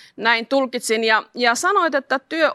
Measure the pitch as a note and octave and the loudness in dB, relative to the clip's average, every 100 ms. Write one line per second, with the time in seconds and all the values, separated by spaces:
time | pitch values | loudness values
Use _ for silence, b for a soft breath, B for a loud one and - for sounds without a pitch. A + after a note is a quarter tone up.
0 | B - A3+ A3+ A3+ C4+ C4 B3 - A3 | B -4 0 0 0 0 0 -4 -2 0
1 | A3+ A3 - - A#3+ A#3+ F4 G4+ E4 C#4 | 2 0 0 -2 0 2 0 0 0 -2
2 | - C4+ - D#4+ D4+ | -2 -4 -4 -2 0